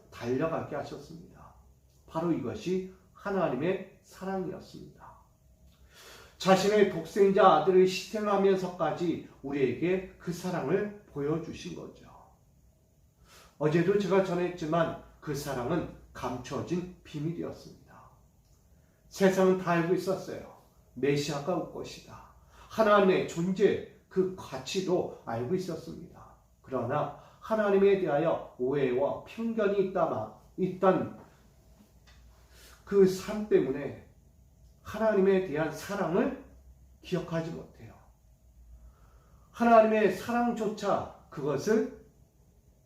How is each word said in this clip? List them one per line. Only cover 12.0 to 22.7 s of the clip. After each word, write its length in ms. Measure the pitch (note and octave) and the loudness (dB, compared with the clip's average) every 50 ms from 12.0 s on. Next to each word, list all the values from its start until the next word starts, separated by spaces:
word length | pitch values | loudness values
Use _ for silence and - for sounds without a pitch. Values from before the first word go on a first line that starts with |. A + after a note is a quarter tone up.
| - - - - - - _ _ _ _ _ _ _ _ _ _ _ _ _ _ _ _ _ _ _ - - - - - _ | -20 -20 -20 -20 -20 -20 _ _ _ _ _ _ _ _ _ _ _ _ _ _ _ _ _ _ _ -20 -20 -20 -20 -16 _
어제도 420 | - D3 D3+ D#3 F3 E3 F3+ G3+ G#3 | -2 0 2 2 2 4 4 2 2
제가 260 | G3+ E3+ G3 F#3+ F#3+ | 2 2 2 2 2
전했지만 800 | - F3 F3 F3 F3 E3+ - E3 D3+ E3 E3+ D#3+ - - - - - - - | 2 0 -2 -2 -2 -4 -6 -4 -2 0 0 0 0 -4 -8 -14 -20 -20 -14
그 140 | - D3+ D3 | -8 -8 -6
사랑은 720 | C#3+ - C#3+ C3 B2 A#2+ B2+ F3 E3 - - - - - - - | -6 -6 -6 -6 -4 -4 -2 -2 -4 -4 -6 -12 -18 -20 -20 -14
감춰진 800 | - - B2+ B2+ B2+ - - C#3+ B2 A2+ - D#3+ F3+ F3 - - - - | -10 -8 -8 -8 -8 -10 -8 -8 -8 -6 -4 -4 -4 -6 -8 -12 -18 -20
비밀이었습니다. 800 | - - D3+ D3 E3+ - - D#2+ - - - - - - - - - - - - - _ _ _ _ _ _ _ _ _ _ _ _ _ _ _ _ _ _ _ - | -14 -10 -8 -6 -6 -6 -6 -8 -10 -10 -14 -18 -20 -20 -20 -20 -20 -20 -20 -20 -20 _ _ _ _ _ _ _ _ _ _ _ _ _ _ _ _ _ _ _ -12
세상은 500 | - - G3 F#3 F#3 F#3+ F#3+ F#3 F#3 F#3 | -2 2 2 4 4 4 4 4 4 2
다 140 | - E3+ | 0 0
알고 220 | E3+ E3+ D#3+ E3+ F#3 | 0 0 2 0 0
있었어요. 600 | E3 - G3 F3+ - - - A2 - - - - - _ _ _ _ _ _ - | 0 0 -2 -4 -4 -6 -10 -12 -12 -14 -16 -20 -20 _ _ _ _ _ _ -8
메시아가 600 | B2 C3 C#3+ C#3+ C#3+ - - D3 C#3+ - - F3+ | -2 0 0 2 0 0 -2 -4 -6 -4 -4 -4
올 160 | - - - | -4 -4 -8
것이다. 520 | - D3+ - - - - - - - - - - - - - _ - - - | -10 -12 -12 -12 -14 -18 -18 -20 -20 -20 -20 -20 -20 -20 -20 _ -20 -20 -20
하나님의 600 | - | -8